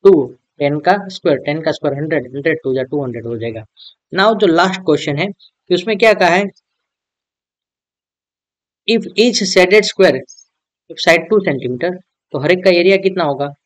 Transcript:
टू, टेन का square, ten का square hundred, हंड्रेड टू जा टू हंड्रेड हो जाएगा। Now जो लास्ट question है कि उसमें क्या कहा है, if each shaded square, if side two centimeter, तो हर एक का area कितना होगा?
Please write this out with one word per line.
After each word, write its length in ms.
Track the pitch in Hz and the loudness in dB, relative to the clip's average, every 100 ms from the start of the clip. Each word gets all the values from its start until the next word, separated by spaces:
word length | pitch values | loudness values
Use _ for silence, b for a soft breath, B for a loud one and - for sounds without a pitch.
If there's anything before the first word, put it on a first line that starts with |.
टू, 220 | 196 170 123 - _ _ | 6 4 2 -10 _ _
टेन 200 | 143 151 | -2 0
का 140 | 147 196 190 | 0 0 -2
square, 280 | - 175 139 - | -6 -2 -2 -4
ten 160 | 156 | -4
का 100 | 160 | -4
square 260 | 151 147 139 | -4 -4 -4
hundred, 300 | 156 156 127 135 | -4 -4 -6 -6
हंड्रेड 240 | 147 156 | -4 -4
टू 100 | 135 | -4
जा 100 | 131 | -4
टू 200 | 127 147 | -4 -6
हंड्रेड 220 | 131 117 117 | -6 -8 -8
हो 100 | 117 | -8
जाएगा। 260 | 113 110 110 _ B _ _ | -8 -10 -16 _ B _ _
Now 140 | 175 208 214 | 0 0 2
जो 80 | 196 | 2
लास्ट 340 | 165 185 185 | 2 0 -2
question 360 | - 147 - 143 | -2 -2 -2 -4
है 80 | 196 | -6
कि 460 | - _ _ _ 180 | -8 _ _ _ -4
उसमें 220 | 185 208 | -2 2
क्या 160 | 226 | 2
कहा 160 | 190 180 | 4 2
है, 160 | 175 - _ _ _ _ _ _ _ _ _ _ _ _ _ _ _ _ _ _ _ _ _ _ _ - | 2 -2 _ _ _ _ _ _ _ _ _ _ _ _ _ _ _ _ _ _ _ _ _ _ _ -2
if 180 | 226 - - | -2 0 0
each 220 | 240 - 185 | 2 2 0
shaded 340 | 190 180 208 - | 2 4 4 2
square, 340 | - 185 131 - - _ _ _ _ _ | 2 2 2 -6 -20 _ _ _ _ _
if 120 | 160 | -4
side 200 | - 165 165 | 0 0 2
two 100 | 208 185 | 0 0
centimeter, 460 | 135 120 123 170 185 _ _ _ | -4 -6 -4 -6 -6 _ _ _
तो 60 | 139 | -4
हर 120 | 147 | 0
एक 120 | 185 | 2
का 80 | 185 | 4
area 260 | 175 180 190 185 | 4 4 2 0
कितना 180 | 185 | -2
होगा? 240 | 156 135 143 147 | -4 -2 -6 -10